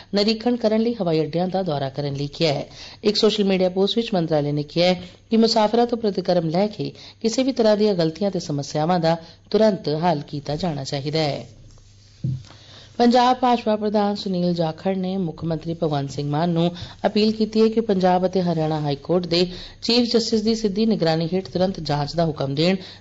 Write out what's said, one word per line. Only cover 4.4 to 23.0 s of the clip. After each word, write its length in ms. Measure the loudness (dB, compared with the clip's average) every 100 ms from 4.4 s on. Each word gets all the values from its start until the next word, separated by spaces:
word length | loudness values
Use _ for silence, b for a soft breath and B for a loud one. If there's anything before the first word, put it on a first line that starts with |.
| 0
ਨੇ 100 | -2
ਕਿਹਾ 240 | -2 0 2
ਹੈ 140 | 0 B B 0
ਕਿ 60 | 2
ਮੁਸਾਫਰਾਂ 500 | 4 4 2 4 2
ਤੋਂ 120 | 0
ਪ੍ਰਤੀਕਰਮ 500 | -2 -2 0 0 2
ਲੈ 180 | 0 0
ਕੇ 240 | -2 -8 -10 B B
ਕਿਸੇ 200 | -2 0
ਵੀ 100 | 0
ਤਰ੍ਹਾਂ 240 | 2 2 4
ਦੀਆਂ 180 | 2
ਗਲਤੀਆਂ 360 | 2 0 0 -2
ਤੇ 100 | -2
ਸਮੱਸਿਆਵਾਂ 600 | -4 -6 -4 -2 0 2
ਦਾ 160 | 2 0 B B B
ਤੁਰੰਤ 380 | 2 4 2 -2 -2
ਹੱਲ 180 | 0 -2 -4
ਕੀਤਾ 280 | -10 -6 -4
ਜਾਣਾ 280 | -4 -4
ਚਾਹੀਦਾ 340 | -6 -6 -4 -2
ਹੈ। 280 | -2 -4 -10 -20 -20 -20 -20 -20 -20 -10 -8 -8 -12 B B B B B
ਪੰਜਾਬ 380 | 4 6 4 4
ਭਾਜਪਾ 340 | 2 2 0 -2
ਪ੍ਰਧਾਨ 380 | 0 0 0
ਸੁਨੀਲ 380 | -2 -2 0 0
ਜਾਖੜ 420 | 0 -2 -2 -4 -2
ਨੇ 200 | -2 -2
ਮੁੱਖ 280 | -4 -4
ਮੰਤਰੀ 300 | -6 -4 -6
ਭਗਵੰਤ 360 | -4 -2 -2 -4
ਸਿੰਘ 180 | -6 -4
ਮਾਨ 200 | 0 0
ਨੂੰ 200 | 2 0 -2 B B -2
ਅਪੀਲ 260 | 2 2
ਕੀਤੀ 280 | 2 0 2
ਹੈ 80 | 2
ਕਿ 120 | 2
ਪੰਜਾਬ 460 | 0 2 4 4 2
ਅਤੇ 160 | 0
ਹਰਿਆਣਾ 380 | 0 0 0 0
ਹਾਈ 160 | -2 -4
ਕੋਰਟ 300 | 0 -2 0
ਦੇ 140 | 0 0 B B B
ਚੀਫ 280 | 0 2 2
ਜਸਟਿਸ 300 | 2 2 0
ਦੀ 120 | 0
ਸਿੱਧੀ 320 | 0 -2 0 0
ਨਿਗਰਾਨੀ 420 | 2 2 0 0
ਹੇਠ 160 | -4 -4
ਤੁਰੰਤ 320 | -2 -2 -2
ਜਾਂਚ 340 | -4 -2 -2 -2
ਦਾ 80 |
ਹੁਕਮ 300 | -2 -2 -4
ਦੇਣ, 220 | 0 0 0 B B